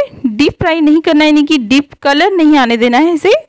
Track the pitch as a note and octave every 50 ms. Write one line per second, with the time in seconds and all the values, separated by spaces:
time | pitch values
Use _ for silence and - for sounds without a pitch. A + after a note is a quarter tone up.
0 | C#5+ C5+ - - - A#3+ G#3 A3 C#4+ - - - F#4+ E4 D#4+ E4 D4+ D4+ D4+ E4
1 | - F4 D#4 D4+ D#4 D4+ D4+ D4+ C#4+ D4 D#4 C#4 A3+ G3+ C4 C#4+ C#4+ - - _
2 | - C#4 C#4 D4 F4 G#4 G4 F4 D#4 D4 D4+ C#4 B3+ A#3 A#3 A3 A#3 B3 B3+ C4
3 | D#4 F4 F4 D4 - F#4+ B4 D#5+ -